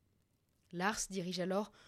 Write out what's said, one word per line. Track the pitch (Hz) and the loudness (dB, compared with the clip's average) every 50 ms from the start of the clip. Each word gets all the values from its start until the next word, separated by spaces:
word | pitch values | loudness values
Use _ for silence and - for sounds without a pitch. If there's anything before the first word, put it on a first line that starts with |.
| _ _ _ _ _ _ _ _ _ _ _ _ _ - | _ _ _ _ _ _ _ _ _ _ _ _ _ -10
Lars | 170 175 180 208 220 - - - | -4 0 0 2 2 0 -4 -2
dirige | 190 196 175 180 175 180 | -2 -2 -2 -2 0 0
alors | 175 190 185 202 214 - - - - | 0 2 2 2 0 -2 -8 -20 -20